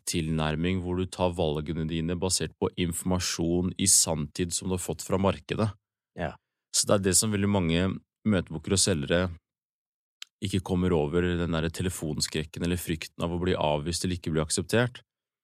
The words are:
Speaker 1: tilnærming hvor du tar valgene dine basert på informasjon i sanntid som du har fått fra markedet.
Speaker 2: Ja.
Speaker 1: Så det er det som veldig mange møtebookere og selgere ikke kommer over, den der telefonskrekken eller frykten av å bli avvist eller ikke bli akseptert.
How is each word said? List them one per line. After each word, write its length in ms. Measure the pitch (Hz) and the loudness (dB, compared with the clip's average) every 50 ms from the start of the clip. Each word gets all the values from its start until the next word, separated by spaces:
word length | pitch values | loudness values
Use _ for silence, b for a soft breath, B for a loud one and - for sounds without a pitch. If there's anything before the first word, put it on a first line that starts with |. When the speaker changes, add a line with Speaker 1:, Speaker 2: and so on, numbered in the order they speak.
| - | -8
Speaker 1:
tilnærming 720 | - - 87 80 80 80 78 78 78 78 78 85 90 95 92 | -4 -2 -2 0 0 0 0 0 0 0 0 0 0 0 -2
hvor 140 | 87 90 90 90 | -2 -2 -2 -2
du 40 | 95 | -2
tar 280 | 90 - - 92 90 87 | -4 -2 0 0 0 0
valgene 480 | 92 85 78 73 78 76 73 80 80 80 | 0 0 0 0 -2 -4 -4 -4 -4 -2
dine 280 | 80 85 80 80 82 87 | -2 -2 -2 -2 -2 -2
basert 380 | 85 92 92 - - 80 - - - | -2 -2 0 0 -2 -2 -4 -4 -2
på 80 | 98 - - | -2 -2 -2
informasjon 960 | - 90 85 85 - - 92 90 90 90 - - - 82 85 85 90 90 92 - | -2 -2 -2 -2 -2 -2 0 0 0 0 -2 -2 0 0 2 2 2 0 0 -2
i 100 | - 98 95 | 0 2 4
sanntid 600 | - - - - 80 73 73 76 - - 90 87 - | 6 4 4 2 0 -2 -4 -4 -4 -4 -4 -2 -4
som 140 | - 92 92 | -4 -4 -2
du 80 | 95 | -4
har 60 | 90 - | -4 -4
fått 200 | - 82 - - | -4 -6 -6 -4
fra 140 | - 92 95 | -2 0 2
markedet. 480 | 98 98 87 80 - - 82 87 110 107 - _ _ _ _ _ _ _ - | 2 2 2 0 -4 -4 -2 0 0 -2 -2 _ _ _ _ _ _ _ -10
Speaker 2:
Ja. 140 | - 85 - - - _ _ _ _ _ _ - | -6 -6 -6 -8 -10 _ _ _ _ _ _ -2
Speaker 1:
Så 140 | - - | 0 2
det 80 | - 107 | 2 2
er 80 | 104 95 95 | 4 4 4
det 60 | 87 | 4
som 140 | - - 110 | 4 2 2
veldig 180 | 104 98 101 101 | 2 2 2 4
mange 300 | 101 98 87 80 82 87 92 95 - - _ _ _ _ - | 4 4 4 4 4 4 2 2 0 -4 _ _ _ _ 0
møtebookere 520 | 110 101 90 85 - 80 76 - 92 98 | 2 2 2 0 -2 -6 -6 -2 0 2
og 20 | 92 | 2
selgere 520 | - 107 95 73 69 67 82 87 92 90 85 - _ _ _ _ _ _ _ _ _ _ _ _ _ _ _ - - _ _ - - | 4 2 2 0 0 2 2 2 2 0 -4 -8 _ _ _ _ _ _ _ _ _ _ _ _ _ _ _ -20 -20 _ _ -8 -4
ikke 180 | 95 - 92 - | -2 -2 0 0
kommer 280 | - 92 90 90 90 87 | 0 0 2 2 4 4
over, 260 | 78 73 73 85 87 90 | 2 2 2 2 0 2
den 280 | 90 87 85 85 82 | 2 0 0 0 0
der 160 | 82 80 80 82 | 0 0 -2 -2
telefonskrekken 960 | 80 - 90 87 - - 82 78 76 82 - - - 78 76 - - - 87 | -2 -4 -4 -4 -4 -4 -4 -4 -2 -2 -4 -2 -2 -4 -6 -6 -6 -4 -2
eller 160 | 87 90 87 | -2 -2 -2
frykten 440 | - - 82 80 - - _ - 87 | -2 -4 -6 -6 -6 -12 _ -4 -4
av 80 | 85 | -2
å 80 | 87 87 | -2 -2
bli 140 | 87 92 90 | 0 0 0
avvist 480 | 87 80 76 73 73 73 85 87 - - | 2 2 0 0 0 -2 -2 -4 -2 -2
eller 100 | 92 90 | -2 -4
ikke 160 | 87 - 85 | -4 -4 -2
bli 100 | 78 78 78 | 0 0 0
akseptert. 580 | - - - 85 - 107 117 123 120 - - - _ _ _ _ _ _ _ | 0 -2 -4 -2 2 2 2 2 2 -2 -10 -20 _ _ _ _ _ _ _